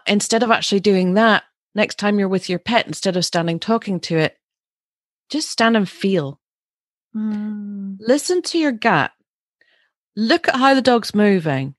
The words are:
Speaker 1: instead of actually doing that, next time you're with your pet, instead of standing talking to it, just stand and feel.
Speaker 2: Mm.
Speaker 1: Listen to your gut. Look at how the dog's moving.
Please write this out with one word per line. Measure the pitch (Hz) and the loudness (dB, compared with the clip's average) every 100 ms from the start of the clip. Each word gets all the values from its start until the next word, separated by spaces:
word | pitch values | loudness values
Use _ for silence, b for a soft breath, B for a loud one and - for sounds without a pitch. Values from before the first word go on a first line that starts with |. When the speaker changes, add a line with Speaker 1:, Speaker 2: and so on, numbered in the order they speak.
| - | 0
Speaker 1:
instead | 208 - 226 | 0 0 0
of | 233 | 2
actually | 220 165 196 | 0 0 0
doing | 202 190 180 190 | 2 2 2 4
that, | 226 202 - _ _ 208 | 4 2 0 _ _ -4
next | 214 - | -4 -2
time | 202 208 | -2 0
you're | 196 | 0
with | 185 - | -2 -2
your | 180 | -6
pet, | - 233 - | 0 0 0
instead | - 196 180 | -4 -2 -2
of | 175 | -2
standing | 175 170 165 | -2 -2 -4
talking | - 226 214 180 | -2 -2 -2 -6
to | - 165 | -2 -2
it, | 156 - _ _ _ _ _ _ _ _ _ | -2 -4 _ _ _ _ _ _ _ _ _
just | 294 - | -8 -6
stand | - 226 226 | 0 2 2
and | 190 | 0
feel. | - 196 190 139 139 _ _ _ _ _ _ _ 220 | -2 -2 0 -2 -10 _ _ _ _ _ _ _ -8
Speaker 2:
Mm. | 214 208 214 208 202 202 196 196 | -6 -6 -6 -8 -10 -10 -10 -10
Speaker 1:
Listen | 220 285 - 359 | 0 0 2 -2
to | 339 339 | -2 -2
your | 302 | 0
gut. | 226 233 170 127 - _ _ _ _ _ _ _ _ _ - | 0 2 2 0 -6 _ _ _ _ _ _ _ _ _ -6
Look | 220 339 - | 0 2 2
at | 254 | 2
how | 269 | 4
the | 269 | 4
dog's | 262 240 - 208 | 4 2 0 2
moving. | 208 190 156 135 135 | 4 2 0 -4 -4